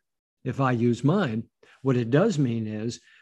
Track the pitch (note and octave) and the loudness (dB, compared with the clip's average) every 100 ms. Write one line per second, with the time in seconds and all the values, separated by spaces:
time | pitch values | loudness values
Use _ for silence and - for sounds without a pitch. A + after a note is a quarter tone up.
0 | _ _ _ _ C3 B2 C3+ A#2+ A#2+ A#2 | _ _ _ _ -8 -2 0 2 2 2
1 | C#3 G3 D#3 A2 - _ _ _ C3 B2 | 2 2 0 -4 -8 _ _ _ -2 0
2 | A2+ C#3 A3 D3+ B2+ A#2 G#2+ G#2+ A#2 - | 2 2 2 2 0 -2 -4 -6 -6 -8
3 | _ _ | _ _